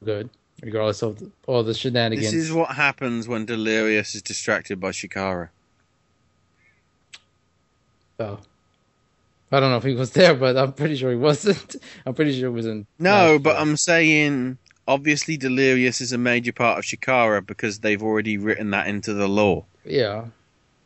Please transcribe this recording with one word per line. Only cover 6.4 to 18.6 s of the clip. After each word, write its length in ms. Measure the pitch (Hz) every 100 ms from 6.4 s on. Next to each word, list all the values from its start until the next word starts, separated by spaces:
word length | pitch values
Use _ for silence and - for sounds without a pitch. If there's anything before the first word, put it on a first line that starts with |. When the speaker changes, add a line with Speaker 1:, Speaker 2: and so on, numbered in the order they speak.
| _ _ _ _ _ _ _ - _ _ _ _ _ _ _ _ _ -
Speaker 1:
Oh. 200 | 107 95 - _ _ _ _ _ _ _ _ _ _
I 80 | 139
don't 100 | 135
know 60 | 120
if 80 |
he 100 | 135
was 160 | 120 127
there, 240 | - 180
but 220 | 135 131 127
I'm 160 | 135
pretty 240 | 139 151 143
sure 140 | 127
he 60 | 120
wasn't. 600 | 147 147 208 - - - -
<laughs> 140 | - 131
I'm 80 |
pretty 180 | 127 151
sure 160 | 131 127
he 40 |
was 120 | 117 113
in 200 | 107 104 -
Speaker 2:
No, 120 | 175
Speaker 1:
Nashville. 280 | 202 170 151
Speaker 2:
but 160 | 147 143
I'm 160 | 151 151
saying, 840 | - 165 156 151 147 139 127 131 _ _ -
obviously 480 | 139 151 147 - 156
Delirious 640 | 131 127 131 131 127 117
is 120 | 120
a 60 | 120
major 340 | 123 120 120
part 260 | - 117 87
of 60 |
Shikara 640 | - - - 127 113 104 95
because 320 | 101 113 101
they've 240 | 110 104
already 340 | 110 110 107 101
written 340 | 104 98